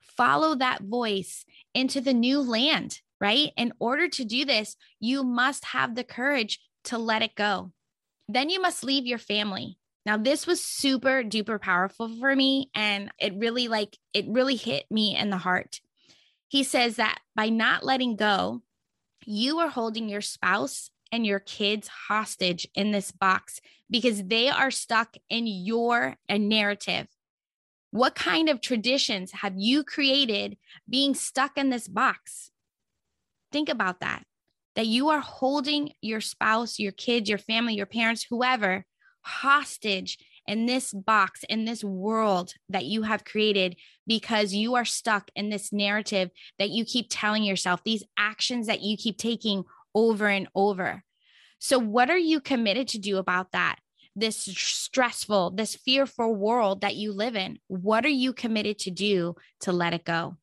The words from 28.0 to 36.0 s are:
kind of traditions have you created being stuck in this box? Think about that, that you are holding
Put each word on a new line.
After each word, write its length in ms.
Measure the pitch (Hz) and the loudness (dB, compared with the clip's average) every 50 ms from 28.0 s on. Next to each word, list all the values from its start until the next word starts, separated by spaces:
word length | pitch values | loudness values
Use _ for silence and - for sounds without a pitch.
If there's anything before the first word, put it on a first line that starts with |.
| 247 302 - | 2 2 2
kind 340 | - - - 359 320 320 311 | 0 -2 0 2 2 4 2
of 120 | 294 247 | 2 0
traditions 720 | - - 254 226 196 240 254 277 - - 233 196 185 180 - | 0 -2 -2 0 2 2 2 2 0 0 -2 -4 -6 -8 -10
have 220 | - - 202 190 | -6 -6 -6 -4
you 260 | 190 196 220 254 294 285 | 0 2 4 4 4 2
created 720 | - - - 285 269 262 277 285 233 214 202 202 202 202 _ _ _ - - _ - | -2 -4 0 2 2 4 2 2 0 0 -2 -4 -6 -8 _ _ _ -20 -20 _ -4
being 260 | 214 262 277 277 262 | 0 0 2 2 0
stuck 420 | 285 - - - - 262 285 - | 0 -2 -6 -2 -2 -2 -2 -2
in 140 | - 277 269 | -2 0 0
this 180 | 254 240 - - | 0 -2 -4 -6
box? 640 | 190 202 254 262 - - _ - - - - - _ _ _ _ _ _ _ _ _ _ _ _ _ _ _ _ _ _ _ _ | -2 0 0 0 0 -2 _ -18 -18 -18 -18 -20 _ _ _ _ _ _ _ _ _ _ _ _ _ _ _ _ _ _ _ _
Think 200 | - 285 311 285 | -2 -2 0 0
about 300 | 311 226 208 185 180 _ | 0 0 0 -2 -2 _
that, 240 | - - - - - _ _ _ _ _ _ _ _ _ _ | -4 -6 -6 -6 -10 _ _ _ _ _ _ _ _ _ _
that 120 | - 226 | -2 -2
you 220 | 226 220 240 269 302 | 0 2 2 2 2
are 120 | 311 294 | 2 2
holding 720 | 262 - - - - 262 277 294 269 285 294 294 294 294 - _ | 0 -4 -6 -2 0 0 2 0 0 0 -2 -2 -2 -4 -8 _